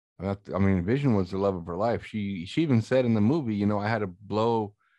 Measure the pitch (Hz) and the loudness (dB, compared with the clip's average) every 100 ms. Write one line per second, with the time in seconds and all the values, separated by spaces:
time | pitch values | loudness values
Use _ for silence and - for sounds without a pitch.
0 | _ - 95 98 - 87 98 95 87 139 | _ -8 -6 -6 -4 0 2 2 2 0
1 | 139 104 87 95 101 92 85 87 117 110 | 2 2 0 0 0 -2 -6 -2 -2 -2
2 | - 110 101 98 92 156 160 117 110 131 | -4 -6 -6 -6 -6 -2 2 2 2 2
3 | 120 110 107 165 120 101 104 104 104 113 | 2 4 4 2 -2 0 0 0 0 -2
4 | 98 87 110 104 113 113 101 _ _ | -2 -8 -6 0 2 0 -4 _ _